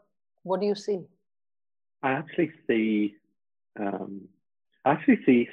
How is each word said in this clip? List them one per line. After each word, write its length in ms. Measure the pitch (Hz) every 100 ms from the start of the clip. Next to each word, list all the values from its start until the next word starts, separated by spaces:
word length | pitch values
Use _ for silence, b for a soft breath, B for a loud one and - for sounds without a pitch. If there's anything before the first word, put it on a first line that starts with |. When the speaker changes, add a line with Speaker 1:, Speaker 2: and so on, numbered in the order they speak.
| _ _ _ _
Speaker 1:
what 180 | 180 185
do 60 | 208
you 80 |
see? 260 | 202 - 196 151 _ _ _ _ _ _ _ _ _
Speaker 2:
I 80 | 135
actually 380 | 135 160 - 156 - -
see, 460 | 113 110 107 104 - _ _ _ _ _ -
um, 480 | - - 196 - 180 _ _ _ _ _
I 60 | 131
actually 280 | 160 - 233
see, 240 | - 120 117